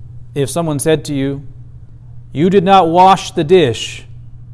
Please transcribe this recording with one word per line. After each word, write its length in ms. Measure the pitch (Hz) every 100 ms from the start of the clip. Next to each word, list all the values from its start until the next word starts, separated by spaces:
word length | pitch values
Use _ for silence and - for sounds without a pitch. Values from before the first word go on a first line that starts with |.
| - - - 143
if 140 | 135
someone 300 | - 160 143
said 260 | 156 160 143
to 100 | 135
you, 280 | 135 143 - - - - - - - - -
"You 160 | 131 180
did 160 | 196 180
not 240 | 196 170
wash 420 | 170 185 190 -
the 140 | - 151
dish 600 | 185 135 110 - - - - - - -